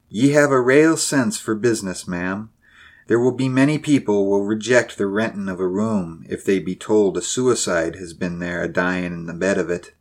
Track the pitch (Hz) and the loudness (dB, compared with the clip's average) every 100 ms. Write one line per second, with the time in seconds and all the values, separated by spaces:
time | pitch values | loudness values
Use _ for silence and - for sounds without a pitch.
0 | _ 95 139 147 147 131 123 143 160 156 | _ 0 2 4 4 4 4 6 6 2
1 | - 147 113 - - 107 120 107 98 87 | 0 0 0 -2 -4 0 0 0 -4 -8
2 | - 87 90 101 110 _ _ _ - _ | -6 -6 -4 -6 -10 _ _ _ -20 _
3 | - 117 127 123 131 127 143 151 151 139 | -2 2 2 0 0 2 2 2 2 2
4 | - 101 98 101 101 110 107 123 110 - | 2 2 2 2 0 -2 2 2 2 -2
5 | 101 101 110 98 98 90 92 95 110 104 | -2 -2 -4 -4 -8 -4 -2 -2 0 -2
6 | 85 82 92 92 - 95 85 90 - 107 | -4 -10 -10 -6 0 0 0 -8 0 4
7 | 98 87 - - 127 113 - 85 82 90 | 4 0 -4 0 2 2 0 0 -2 -6
8 | 87 80 92 87 87 87 87 87 90 90 | -12 -6 -6 -4 -6 -4 -4 -2 -2 -2
9 | 90 85 82 82 92 95 85 87 - _ | -4 -6 -10 -4 0 0 -2 -4 -8 _